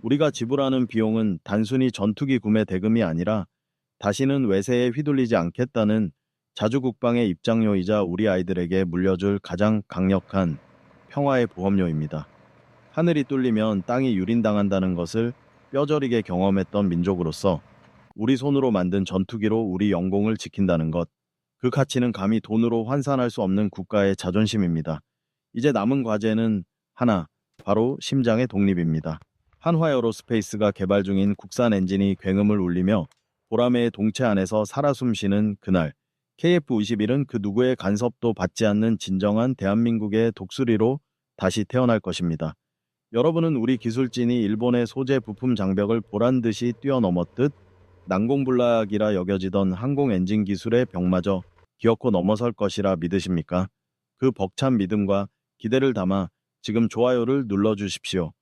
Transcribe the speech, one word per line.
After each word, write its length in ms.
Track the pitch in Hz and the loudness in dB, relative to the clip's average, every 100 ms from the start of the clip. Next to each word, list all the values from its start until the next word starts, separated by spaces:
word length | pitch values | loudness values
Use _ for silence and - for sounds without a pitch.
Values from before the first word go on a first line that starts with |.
우리가 280 | 113 143 156 | 0 2 2
지불하는 560 | - 117 139 135 131 120 | 0 -4 0 0 0 0
비용은 520 | 113 110 110 107 85 | 0 2 2 0 -2
단순히 460 | - 101 107 131 127 | -2 -2 0 0 0
전투기 480 | 110 101 104 139 131 | 0 -2 -2 -2 -2
구매 260 | 107 110 | 2 0
대금이 380 | 104 92 104 113 | 0 -2 0 0
아니라 440 | 95 82 87 107 90 _ _ _ _ _ | 0 0 -2 -2 -4 _ _ _ _ _
다시는 460 | 101 104 135 139 | -4 0 0 0
외세에 440 | 123 98 98 123 123 | 2 0 2 0 0
휘둘리지 480 | 120 147 139 123 110 | -2 -2 0 2 0
않겠다는 760 | 85 - 127 113 107 110 98 _ _ _ _ | 0 -4 -4 0 0 2 -2 _ _ _ _
자주국방의 760 | - 107 131 127 110 123 120 113 | -4 -2 0 -2 -2 -2 2 0
입장료이자 720 | 87 - 113 110 101 92 107 | 0 -2 0 2 0 0 0
우리 260 | 92 90 107 | 0 0 0
아이들에게 560 | 95 90 90 87 95 | 0 0 -4 0 0
물려줄 540 | 92 87 92 92 98 101 | 0 0 0 0 0 -2
가장 400 | - 90 104 110 - | -6 0 0 0 -4
강력한 680 | 85 95 95 - 98 90 73 - _ _ _ _ | -2 0 0 0 -2 -2 -4 -12 _ _ _ _
평화의 380 | - 143 131 117 | -4 0 0 0
보험료입니다. 840 | - 95 98 90 78 76 78 73 _ _ _ _ _ _ | -2 0 0 0 -2 -4 -8 -10 _ _ _ _ _ _
하늘이 340 | - 170 156 | -2 0 0
뚫리면 600 | 135 135 127 110 110 101 90 | 0 0 0 2 2 0 -2
땅이 300 | 123 135 104 | 0 0 0
유린당한다는 760 | 92 117 110 104 101 95 92 | 0 0 2 2 2 0 0
것을 380 | 87 85 113 117 120 _ _ _ | -2 -2 -2 -4 -6 _ _ _
뼈저리게 500 | 135 143 151 139 117 | -4 0 0 0 -2
경험했던 680 | 104 90 95 98 92 101 101 | -2 0 2 2 0 0 0
민족으로서 720 | 85 87 92 82 76 98 82 - - - - _ | 0 0 0 -2 -2 0 0 -4 -20 -20 -20 _
우리 220 | - 113 131 | -6 0 0
손으로 340 | 139 139 131 | 2 0 2
만든 360 | 101 90 98 92 | 2 0 0 -2
전투기로 540 | 92 95 117 107 110 | -2 -2 -2 0 0
우리 300 | 110 92 104 | -2 0 0
영공을 440 | 90 92 98 107 107 | 0 0 0 0 -2
지킨다는 540 | - - 95 87 80 | -6 -2 0 2 0
것, 180 | 82 85 _ _ _ _ _ | -2 -4 _ _ _ _ _
그 140 | 127 | -2
가치는 420 | 131 135 131 123 | 0 0 0 -2
감히 280 | 104 98 110 | 0 0 0
돈으로 440 | - 110 117 117 | 0 0 0 0
환산할 460 | 113 143 139 135 123 | -2 -4 -2 -2 -2
수 100 | 117 | -2
없는 300 | 98 98 104 | -2 0 -2
국가의 460 | - 92 107 98 95 | -4 -2 2 2 0
자존심입니다. 840 | 90 92 107 107 90 82 78 80 _ _ _ _ _ | -2 0 0 0 0 0 -4 -8 _ _ _ _ _
이제 180 | - 135 | -2 0
남은 300 | 117 104 139 | 2 0 -2
과제는 600 | 117 107 110 110 113 107 85 _ _ | -2 -2 0 0 0 -2 -6 _ _
하나, 340 | - 123 101 80 _ _ _ | -2 0 0 -2 _ _ _
바로 320 | - 101 120 143 | -2 0 0 -2
심장의 460 | - 139 117 110 127 | -4 0 2 2 0
독립입니다. 760 | 98 101 90 82 78 80 78 _ _ _ _ | 0 2 2 0 -2 -4 -10 _ _ _ _
한화에어로스페이스가 1120 | 165 165 165 135 117 107 - 113 98 107 104 | -2 0 2 2 0 -4 -2 -2 -2 0 0
개발 300 | - 92 101 | 0 2 2
중인 320 | 95 98 101 | 2 2 2
국산 380 | 98 95 - 120 | -2 -6 0 2
엔진이 440 | 101 92 98 98 95 | 2 2 2 2 0
굉음을 400 | 98 95 104 104 | 0 2 2 2
울리며 460 | 90 87 92 104 - _ _ _ _ | 0 0 2 0 -2 _ _ _ _
보라매의 440 | 113 123 123 120 | 0 2 2 0
동체 320 | - 107 - | -2 -4 0
안에서 400 | 127 101 92 107 | 0 0 0 -2
살아 280 | 104 - 147 | -2 -2 -2
숨쉬는 680 | 135 123 107 101 101 107 101 | 0 -2 -2 0 0 0 -4
그날, 320 | - 92 78 - _ _ _ _ | 0 0 0 -6 _ _ _ _
케이에프 440 | 165 175 147 117 | 2 2 2 -2
이십일은 460 | 104 110 107 135 135 | 0 0 0 0 0
그 120 | 117 | -4
누구의 360 | 101 101 127 127 | -2 0 0 0
간섭도 580 | 92 101 120 - 117 | 0 0 -2 -2 -4
받지 320 | 104 90 - 110 | -2 -4 0 0
않는 320 | 104 113 110 | 2 2 0
진정한 560 | - 95 101 107 123 | -2 0 0 0 0
대한민국의 800 | 127 98 104 117 113 104 107 113 | -2 0 0 0 -2 -2 0 0
독수리로 640 | 107 92 - 123 110 110 139 _ _ _ - | -2 -12 -4 0 2 2 0 _ _ _ -2
다시 280 | 135 110 | -2 0
태어날 360 | 101 127 123 110 | -2 0 2 2
것입니다. 540 | - 87 87 80 80 - _ _ _ _ _ | 0 -4 -2 -2 -6 -8 _ _ _ _ _
여러분은 420 | 113 143 165 165 | 0 2 2 0
우리 220 | 143 117 127 | 0 0 -2
기술진이 640 | 120 113 131 123 120 123 | -2 -2 -2 0 0 2
일본의 440 | 104 107 123 123 117 | 0 0 0 0 -2
소재 320 | - 131 135 | -4 -2 -2
부품 340 | 113 101 131 | -2 -6 -2
장벽을 460 | 113 95 95 101 113 | 0 0 0 0 0
보란 400 | 107 104 120 131 | -2 0 2 2
듯이 300 | 117 104 120 113 | 0 -2 -4 -4
뛰어넘었듯 720 | 139 135 104 87 85 - 143 - - _ _ - - | -2 0 2 0 -2 -2 -2 -2 -20 _ _ -20 -4
난공불락이라 1080 | 92 113 139 127 123 120 117 107 104 107 | -2 0 0 0 2 4 2 0 0 0
여겨지던 580 | 101 90 98 95 98 98 | 0 0 -2 0 0 0
항공 380 | 92 123 139 143 | 0 -4 0 0
엔진 340 | 95 92 107 | 0 0 0
기술의 420 | 98 98 117 117 127 | 0 -4 0 0 0
벽마저 560 | 90 90 92 87 95 - _ _ _ | -2 0 2 0 -2 -6 _ _ _
기어코 320 | 113 113 123 | 0 2 2
넘어설 420 | 101 90 107 120 | 2 2 0 -2
것이라 440 | 110 101 95 98 90 | -2 -4 -2 -2 0
믿으십니까? 720 | 85 98 90 87 80 90 92 _ _ _ _ _ | 0 -2 0 -4 -2 -2 -4 _ _ _ _ _
그 140 | 131 | -2
벅찬 440 | 117 98 - 135 123 | 0 -6 -2 0 0
믿음과 520 | 95 107 98 98 101 _ _ _ | 0 0 0 0 -2 _ _ _
기대를 360 | 110 127 135 | 0 2 2
담아 340 | 110 92 98 90 _ _ _ | 0 0 0 -2 _ _ _
지금 260 | - 110 113 | -4 0 0
좋아요를 560 | 107 120 127 117 139 123 | 2 2 2 2 0 0
눌러주십시오. 840 | 98 107 104 101 - - 92 80 - | 0 2 0 -4 -6 -4 -2 -4 -6